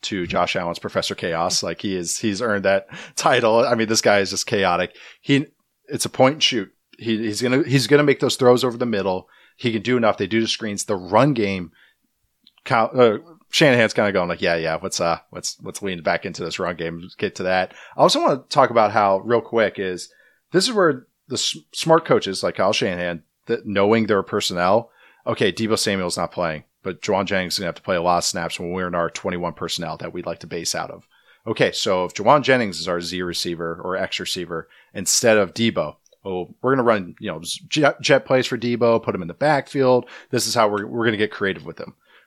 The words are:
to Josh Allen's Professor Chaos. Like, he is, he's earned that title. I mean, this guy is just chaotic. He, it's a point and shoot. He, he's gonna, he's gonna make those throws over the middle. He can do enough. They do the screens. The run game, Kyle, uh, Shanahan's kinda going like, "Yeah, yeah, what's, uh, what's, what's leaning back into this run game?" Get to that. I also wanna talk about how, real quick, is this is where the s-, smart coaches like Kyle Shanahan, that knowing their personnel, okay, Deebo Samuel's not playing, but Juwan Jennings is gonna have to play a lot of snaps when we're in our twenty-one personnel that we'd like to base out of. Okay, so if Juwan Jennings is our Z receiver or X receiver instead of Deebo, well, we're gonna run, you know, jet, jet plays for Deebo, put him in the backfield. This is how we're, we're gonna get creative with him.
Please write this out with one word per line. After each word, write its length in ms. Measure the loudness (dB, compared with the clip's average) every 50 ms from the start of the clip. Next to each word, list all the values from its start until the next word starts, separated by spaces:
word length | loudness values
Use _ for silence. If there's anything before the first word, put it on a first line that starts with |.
to 240 | -10 -6 -6 -6 -4
Josh 300 | -2 0 0 0 0 -2
Allen's 240 | -4 -4 -4 -6 -8
Professor 340 | -10 -6 -4 -4 -4 -4 -6
Chaos. 480 | -6 -4 -4 -2 -2 -2 -2 -2 -2
Like, 200 | -4 -4 -8 -6
he 140 | -6 -6 -4
is, 220 | -4 -4 -6 -6
he's 240 | -4 -4 -4 -2 -2
earned 240 | -2 -2 -2 0 2
that 220 | 2 2 0 -2 -6 -14 -18 -18 -12 _
title. 440 | 0 2 4 4 4 4 4 4 4
I 160 | 4 2 2
mean, 120 | 0 0
this 140 | 0 0 2
guy 180 | 4 4 4 4
is 120 | 2 0
just 160 | -4 -6 -4
chaotic. 480 | -2 0 0 2 2 2 0 -2 -4 -8 -16 -20 -20 -20 _
He, 240 | _ 0 0 0 0 -4 _ _ _ _ _ _ _
it's 180 | -10 -8 -6 -6
a 40 | -6
point 240 | 2 4 4 4 4
and 100 | 2 0
shoot. 300 | 0 0 -2 -6 -8 _ _ _ _ _
He, 200 | _ -4 -2 -2 -2
he's 240 | -2 -4 -4 -2 0
gonna, 180 | 0 2 0
he's 240 | 2 2 2 2 4
gonna 160 | 4 4 4 6
make 160 | 4 2 2
those 180 | 0 -2 0
throws 260 | 4 6 6 6 6 4
over 120 | -2 -2
the 120 | -4 -4
middle. 420 | -2 -2 -2 -2 -2 -2 -4 -6 _ _ _ _ _ _
He 160 | _ -4 -2
can 120 | -2 -2 0
do 140 | 0 0
enough. 200 | 2 2 2 2
They 100 | 0 -2
do 140 | 0 0 0
the 60 | 0
screens. 380 | 0 -4 -6 -6 -8 -6 -6 -4
The 100 | -4 -4
run 360 | -4 -2 2 4 4 6 4 4
game, 380 | 2 0 -2 -2 -4 -6 -10 -14 _ _ _ _ _ _ _ _ _ _ _ _ _ _ _ _ _ _
Kyle, 240 | 0 2 2 2 2 4 6
uh, 180 | 6 6 4 2 -6 -14 -20 _ _ _
Shanahan's 420 | 0 4 4 6 6 6 4 2 2
kinda 180 | 2 2 2
going 180 | 2 0 0 0
like, 120 | -2 0
"Yeah, 140 | 0 0 0
yeah, 220 | 0 0 -2 -4
what's, 220 | -4 -6 -6 -4 -2
uh, 200 | 0 0 -2 -2 -6 _
what's, 280 | -16 -10 -10 -10 -12 -10
what's 220 | -14 -14 -12 -8 -8
leaning 200 | -6 -6 -4 -2
back 220 | -2 -2 -2 -4
into 180 | -8 -10 -8 -8
this 140 | -8 -6 -4
run 160 | -4 -6 -4
game?" 320 | -6 -6 -8 -8 -10 -14 -16 -8 -6
Get 160 | -6 -6 -6
to 80 | -4 -4
that. 300 | 0 0 0 -2 -2 -8 -18 -20 -12 0
I 60 | 2
also 180 | 2 4 4 2
wanna 240 | 2 0 0 -2 -4 _
talk 220 | 2 2 4 4
about 200 | 6 4 4 4
how, 280 | 4 4 4 4 2 2
real 220 | 2 0 0 0
quick, 360 | 0 0 0 2 2 2 0
is 340 | -4 -4 -4 -6 -6 -10 -16 _ _ _ _ _ _ _ _
this 160 | 0 0 0
is 60 | 2 0
where 320 | 2 2 2 2 -2 -8 _ _ _ _
the 80 | _ -6
s-, 200 | -4 -4 -4 -6 -8 -14 _
smart 320 | -10 -6 2 4 4 4 4
coaches 360 | 4 2 2 2 -2 -4 -4 -4
like 120 | -4 -2
Kyle 180 | 0 0 0 2
Shanahan, 480 | 0 -2 -2 -2 -4 -4 -6 -6 -8 -12 _ _ _ _
that 200 | -4 -4 -4 -4
knowing 420 | -2 0 2 4 4 4 4 4
their 160 | 2 0 0 0
personnel, 680 | -2 -4 -4 -4 -4 -2 0 2 2 2 2 0 -4 _ _ -20 -20 _ _ _
okay, 280 | -6 -2 0 0 0 0
Deebo 240 | -2 -2 -2 0 0
Samuel's 380 | 0 -2 -2 -2 -2 -4 -4
not 160 | -4 -4 -6 -4
playing, 320 | -4 -4 -4 -4 -8 -12 _ _ _ _
but 180 | -12 -10 -8
Juwan 240 | -4 0 0 0 0
Jennings 280 | 0 -2 -2 -2 -4 -4
is 60 | -4
gonna 80 | -6 -6
have 60 | -8
to 60 | -8
play 140 | -6 -4 -2
a 60 | 0
lot 160 | 2 2 2
of 60 | 2 0
snaps 340 | -2 -4 -4 -6 -6 -8 -8
when 120 | -8 -8
we're 160 | -6 -6 -6
in 80 | -4 -2
our 140 | -2 -2 -2
twenty-one 440 | -4 -6 -6 -6 -4 -4 -6 -6 -6
personnel 420 | -8 -8 -8 -6 -8 -6 -8 -10
that 140 | -10 -12 -12 -10
we'd 120 | -10 -8
like 140 | -10 -10 -10
to 80 | -12
base 280 | -10 -10 -8 -6 -6 -6
out 160 | -6 -8 -10
of. 160 | -12 -18 _ _ _ _ _ _ _ _ _
Okay, 260 | -6 0 2 2 0
so 320 | 0 -2 -2 0 0 0 -2
if 100 | -4 -6
Juwan 280 | 0 2 4 4 4 4
Jennings 360 | 2 2 2 2 -2 -6 -6
is 100 | -4 -4
our 100 | -4 -4
Z 220 | -4 -6 -6 -6
receiver 580 | -6 -6 -6 -6 -6 -6 -6 -6 -6 -8 -8 -8
or 140 | -6 -6 -4
X 240 | -4 -4 -6 -6 -8
receiver 480 | -6 -8 -8 -8 -8 -8 -8 -10 -10 -12 _ _ _ _ _
instead 440 | -6 -2 0 0 4 4 6 6
of 160 | 6 4 2 0
Deebo, 420 | 0 0 0 0 0 -4 -4 -8 _ _ _ _ _ _
well, 280 | -8 -6 -6 -8 -10 -12 _
we're 120 | 0 0 2
gonna 100 | 4 4
run, 320 | 4 2 2 0 -6 -12 _
you 100 | -10 -8
know, 80 | -8 -8 -10 -12 -12 -12 -10 -6
jet, 320 | 0 2 2 2 2 0
jet 240 | 2 2 2 2 4
plays 200 | 2 0 0 2
for 100 | 0 -4
Deebo, 440 | -4 -2 -4 0 2 2 2 2 2
put 140 | 0 -2 -4
him 60 | -4
in 80 | -6 -10
the 40 | -6
backfield. 760 | -2 0 0 2 0 -2 -4 -2 0 2 4 4 2 0 -4 -14 -20 -10 _
This 160 | -4 -2 -2
is 80 | 0 2
how 140 | 2 2
we're, 180 | 2 2 -2 -4
we're 200 | -6 -4 -2 0
gonna 100 | 0 0
get 160 | 0 -2 -4
creative 340 | -2 -4 -2 -2 -2 -4 -10
with 140 | -14 -14 -14
him. 160 | -16 -16 -16 _ _ _ _ _ _